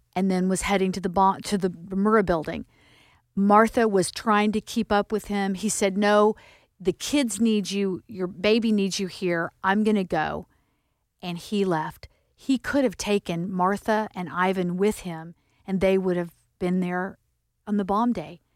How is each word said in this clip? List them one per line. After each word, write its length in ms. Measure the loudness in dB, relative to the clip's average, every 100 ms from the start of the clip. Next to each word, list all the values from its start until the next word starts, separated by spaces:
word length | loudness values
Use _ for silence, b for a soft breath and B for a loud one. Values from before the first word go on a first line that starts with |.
| _
and 160 | -2 0
then 200 | 2 0
was 140 | 0
heading 280 | 0 0 0
to 80 | -2
the 100 | -2
bo-, 280 | 2 4 2 -2
to 120 | -2
the 120 | -2
Murrah 560 | -4 -6 -2 2 4 4
building. 400 | 0 -2 -8 -12 b b b b b _
Martha 540 | 0 6 6 6 4 2
was 240 | 2 0
trying 400 | -2 0 2 2
to 80 | 0
keep 320 | -4 -4 0
up 200 | 0 0
with 120 | -4 -4
him. 280 | -4 -2
He 160 | -2 -4
said, 280 | 0 0 2
"No, 380 | 4 6 6 2 b b b _
the 140 | -4
kids 460 | -4 -2 0 0 0
need 320 | 2 2 0
you. 320 | -2 -2 -4 -10
Your 200 | -8 -8
baby 460 | -2 2 2 2
needs 260 | 0 0 -2
you 80 | -6
here. 440 | -4 -2 -2 -4 -4
I'm 200 | 0 2
gonna 200 | 2 0
go." 440 | 0 -2 -2 -6 -12 _ _ _ _ _ _ _
And 160 | -12 -10
he 260 | -4 -2
left. 460 | 0 -2 -4 -10 -20 _ _ _
He 220 | -2 -2
could 260 | 0 0
have 140 | 0 -2
taken 540 | -2 -2 -2 -6 -4
Martha 580 | -2 0 0 0 -2 -2
and 140 | -8 -8
Ivan 460 | -2 0 0 -2 0
with 240 | 0 -2
him, 360 | -8 -12 -14 -18 _ _ -6
and 140 | 0
they 180 | 2 2
would 200 | 2 -2
have 140 | -4 -10 _ _
been 220 | -2 -2
there 360 | -2 -4 -6 -10 _ _ _ _ -6
on 100 | -4
the 80 | 0
bomb 260 | 0 0
day. 300 | -2 -8 -16 _